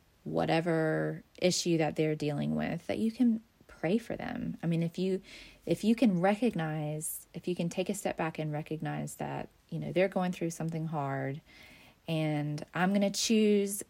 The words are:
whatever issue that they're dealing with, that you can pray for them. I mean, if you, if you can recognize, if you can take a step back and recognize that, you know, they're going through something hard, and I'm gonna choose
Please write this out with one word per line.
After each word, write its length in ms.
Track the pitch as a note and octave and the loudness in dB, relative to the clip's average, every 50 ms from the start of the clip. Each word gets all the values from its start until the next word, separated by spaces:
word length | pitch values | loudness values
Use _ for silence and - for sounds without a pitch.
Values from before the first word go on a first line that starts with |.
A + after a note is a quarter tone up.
| _ _ _ _ - | _ _ _ _ -10
whatever 1000 | D#3+ D#3+ E3 D#3+ D#3 D#3+ E3 E3 F3 D#3+ D#3+ D#3+ D#3 D#3 D#3 D#3 D#3 D#3+ - - _ - - | -4 -2 0 2 2 2 2 2 2 2 2 2 2 0 0 -2 -2 -4 -6 -12 _ -6 0
issue 380 | - F3+ F3 - - F3+ E3 D#3 | 0 2 2 2 2 2 2 2
that 180 | D#3 D3+ - | 2 2 2
they're 180 | - D#3 D#3 D#3 | 0 0 0 0
dealing 400 | D#3 D3 D3 C#3+ D3 D3 D3+ D#3 | 0 -2 -2 -2 -2 -2 -2 -2
with, 320 | D#3 - - - E3+ - - | -2 -2 -2 -4 -6 -4 -4
that 100 | - - | -4 -2
you 120 | A3 A3+ | -2 -2
can 300 | A3 - B3 A#3 A3 A3+ - _ _ _ _ | 2 4 4 4 4 2 -2 _ _ _ _
pray 300 | - - - - D#3+ G#3 | -20 -12 -4 -2 0 0
for 200 | A#3 - - - | 0 0 -2 -6
them. 400 | - - - - - - E3+ - - | -6 -6 -6 -6 -6 -6 -6 -6 -4
I 40 | - | -2
mean, 160 | E3+ E3+ E3 | 0 0 0
if 160 | E3+ E3 - F3 | 0 -2 -2 -2
you, 240 | F#3 F#3+ F#3 F#3+ - - - - - - - - - | -2 -2 -2 -2 -6 -10 -20 -20 -20 -20 -20 -8 -2
if 200 | - E3+ - - | -2 -2 2 4
you 100 | A3 A#3 | 2 4
can 260 | - C4+ G#3+ F3+ E3+ | 6 4 4 4 4
recognize, 1080 | F3+ G3 G#3 - B3+ A3 - D#3+ D#3+ D#3 D#3 D#3 D3+ D3+ D3+ D#3 D#3 - - - - _ | 4 4 4 4 2 0 0 0 -2 -2 -2 -2 -2 -4 -4 -6 -6 -8 -10 -10 -12 _
if 160 | - F3 - F3+ | -14 -8 -4 -4
you 60 | F3 | -2
can 140 | - F3 E3+ | -2 -2 -2
take 200 | - F#3+ F#3 - | -2 -2 -2 -2
a 60 | G3 | -2
step 220 | - - - - | -4 -2 -4 -2
back 220 | - E3+ D#3+ - - | -2 -2 -4 -2 -4
and 140 | D#3 D3+ | -4 -4
recognize 640 | D3 D3 D#3 - D#3 D#3 D#3 D3 D3 D3 D3 D3 - | -4 -4 -4 -6 -6 -6 -4 -4 -4 -4 -6 -8 -8
that, 340 | - D3+ C#3+ C#3 - - - _ _ _ - | -8 -8 -6 -6 -8 -8 -10 _ _ _ -10
you 80 | E3+ D#3 | -8 -6
know, 140 | D3+ - | -4 0
they're 160 | D3+ F3 F#3+ G3 | 2 2 2 2
going 240 | - F#3+ F3+ F3+ | 2 0 -2 -2
through 180 | F3 - E3+ E3 | -2 -2 -4 -4
something 360 | - - D#3+ E3 E3 D#3+ D#3+ | -4 -4 -4 -4 -4 -4 -4
hard, 540 | D#3+ D#3+ D3 C#3 C3+ C3+ C3+ C3+ C3+ C#3 D#3+ - - - - - - - - - - - _ - | -4 -4 -2 -2 -2 -2 -4 -4 -4 -6 -8 -12 -18 -20 -20 -20 -20 -20 -20 -20 -20 -20 _ -6
and 580 | - D#3+ D#3 D#3 D3+ D3+ D3 D3 D3 D3 D3+ - - - | -4 -2 0 0 0 0 0 -2 -2 -4 -6 -6 -6 -2
I'm 180 | D#3+ F#3 F#3+ | 0 2 4
gonna 180 | G3+ G3+ G3+ G3+ | 4 4 2 2
choose 720 | G3 - - - A3+ G#3+ G#3+ G#3 G#3 G3+ G3+ G3 G3+ - - - | 0 0 2 4 4 6 6 6 6 4 4 0 -2 -6 -8 -4